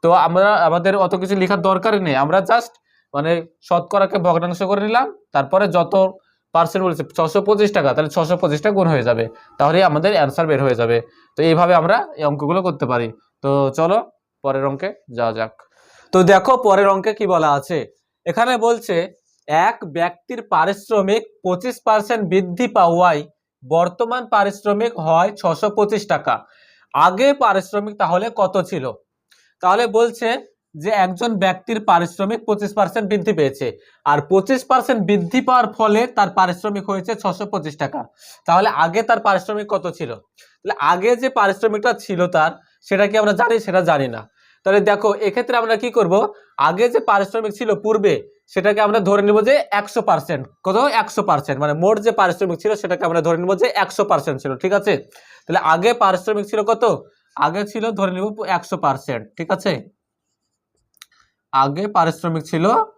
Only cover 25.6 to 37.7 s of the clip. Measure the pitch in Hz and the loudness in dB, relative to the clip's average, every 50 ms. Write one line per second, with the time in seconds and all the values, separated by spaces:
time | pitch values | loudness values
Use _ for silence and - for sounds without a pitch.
25.6 | - 208 208 208 208 208 214 208 208 - 220 - - - 117 107 - _ _ _ | -2 -2 0 0 0 0 0 -4 -2 -2 -4 -2 0 -2 -4 -4 -4 _ _ _
26.6 | _ _ _ _ _ _ - 135 151 180 190 196 254 277 285 285 262 220 196 190 | _ _ _ _ _ _ 0 2 2 2 4 2 2 2 2 2 2 2 2 0
27.6 | 185 - - 208 208 214 208 208 202 160 170 180 202 233 233 - 196 - - 196 | -2 -2 -6 -6 -4 -6 -4 -2 -2 0 0 0 0 -2 -2 0 -2 0 0 -2
28.6 | 175 180 202 165 127 127 113 - _ _ _ _ _ _ _ _ _ _ _ _ | -2 -2 -6 -6 -6 -6 -10 -10 _ _ _ _ _ _ _ _ _ _ _ _
29.6 | - 180 190 214 240 233 196 220 233 240 226 - 240 220 240 269 - _ _ _ | 0 2 2 2 2 0 2 0 0 0 -2 -4 -2 -2 -2 -4 -6 _ _ _
30.6 | _ _ _ 156 147 196 220 208 185 180 185 180 233 240 226 196 185 190 180 185 | _ _ _ -10 -4 -2 0 2 0 0 0 -4 -4 -4 -2 0 0 -2 -2 -4
31.6 | _ - 233 220 214 208 185 170 170 170 - - 196 196 226 226 226 - 208 190 | _ -6 -6 -4 0 2 2 2 2 0 -4 -4 -4 -4 -4 -6 -2 -4 -2 -2
32.6 | 208 196 202 214 202 180 - 233 214 196 214 202 170 220 202 160 147 135 135 - | -2 -6 0 0 0 0 0 -4 -2 -2 -2 -2 0 -2 0 0 0 0 0 -4
33.6 | 135 120 104 - _ _ _ _ _ 147 147 147 143 151 185 196 190 196 269 254 | -8 -8 -8 -10 _ _ _ _ _ 0 0 0 0 2 2 2 2 2 -2 -2
34.6 | - _ 254 262 254 - 262 226 196 165 208 202 170 170 - 254 254 262 254 247 | 0 _ 0 0 2 0 0 0 2 2 0 0 0 0 -2 -2 0 2 2 2
35.6 | 240 - - - 220 214 208 214 240 247 247 - 202 185 - 202 185 180 180 180 | 2 0 -2 -2 0 2 2 2 0 0 0 0 0 0 2 0 2 2 0 -4
36.6 | - 214 208 202 190 202 196 190 185 208 226 220 - 196 170 180 208 196 208 196 | -6 -6 -6 -6 -6 -6 -6 -6 -4 -6 -8 -4 -4 -6 -6 -4 -8 -6 -6 -6
37.6 | 151 156 | -6 -8